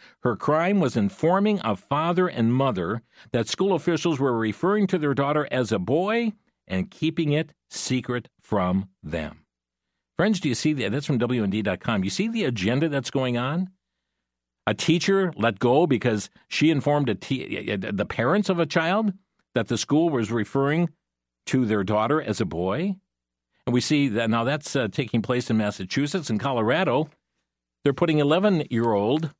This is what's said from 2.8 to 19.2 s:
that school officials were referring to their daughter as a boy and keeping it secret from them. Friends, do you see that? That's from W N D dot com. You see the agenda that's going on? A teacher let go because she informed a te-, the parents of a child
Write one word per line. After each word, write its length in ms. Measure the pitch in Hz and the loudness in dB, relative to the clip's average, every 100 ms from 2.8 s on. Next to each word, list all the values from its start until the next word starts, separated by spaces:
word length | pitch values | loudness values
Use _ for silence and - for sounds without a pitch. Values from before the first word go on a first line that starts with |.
| 85 113 - _ - | -4 -6 -8 _ -6
that 160 | 123 110 | -4 -2
school 260 | - 190 175 | 0 0 0
officials 460 | 160 165 175 143 | 0 0 0 0
were 160 | 135 117 | 0 0
referring 500 | 110 101 185 208 196 | 0 -2 0 2 2
to 100 | 185 | 0
their 160 | 147 135 | 0 0
daughter 340 | 139 151 143 | 0 0 0
as 220 | 127 117 | -2 0
a 60 | 107 | -2
boy 540 | 90 147 190 233 233 - _ _ - | 0 0 0 0 -2 -4 _ _ -6
and 220 | 95 92 | -4 -4
keeping 420 | - 151 156 156 | -4 -4 -2 0
it 200 | 147 160 _ _ | 0 -2 _ _
secret 600 | - - 127 - 123 - _ | -10 -4 -4 -2 -6 -6 _
from 480 | - 104 90 95 95 _ | -4 0 2 0 -2 _
them. 420 | 76 82 76 - _ _ _ _ _ _ _ - | -8 -6 -6 -12 _ _ _ _ _ _ _ -2
Friends, 220 | 190 196 | 0 0
do 80 | 151 | -2
you 60 | 117 | -2
see 180 | 156 147 | 0 0
that? 180 | 101 | -2
That's 140 | 123 143 | -2 -2
from 120 | 131 | 0
W 240 | 120 127 | 0 0
N 80 | 101 | 0
D 120 | 104 | 0
dot 180 | 104 92 | -2 -2
com. 240 | - 110 95 | -2 -2 -2
You 60 | |
see 180 | - 220 | -2 -4
the 160 | 226 160 | -2 -4
agenda 440 | 113 95 127 160 | -2 0 0 0
that's 220 | 139 127 | -2 -4
going 280 | 139 127 120 | -4 -2 -2
on? 320 | 127 165 185 _ _ _ _ _ _ _ _ _ - | -2 -4 -6 _ _ _ _ _ _ _ _ _ -4
A 80 | 107 | -2
teacher 580 | - 165 - 196 185 147 | 2 2 4 2 2 0
let 220 | 113 98 | 0 2
go 280 | 123 131 175 | 4 6 4
because 420 | 123 123 107 - _ - | 2 2 0 -2 _ -10
she 240 | - 151 | 0 2
informed 380 | 156 147 147 135 | 4 2 2 2
a 60 | 95 | -2
te-, 600 | - 131 - 104 - 104 | -4 -6 -6 -8 -6 -6
the 280 | 92 101 98 | -4 -4 -4
parents 440 | - 117 196 202 | -2 0 2 0
of 120 | 180 | 0
a 60 | 156 | 0
child 480 | 175 160 202 214 185 | 0 0 0 -2 -4